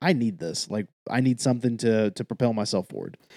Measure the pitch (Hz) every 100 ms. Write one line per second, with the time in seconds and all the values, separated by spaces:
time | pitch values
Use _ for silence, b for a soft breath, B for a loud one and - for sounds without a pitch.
0 | 180 143 113 87 82 - - 107 98 _
1 | - 123 131 120 131 123 123 117 117 110
2 | 107 - 117 110 120 110 104 95 92 -
3 | - - B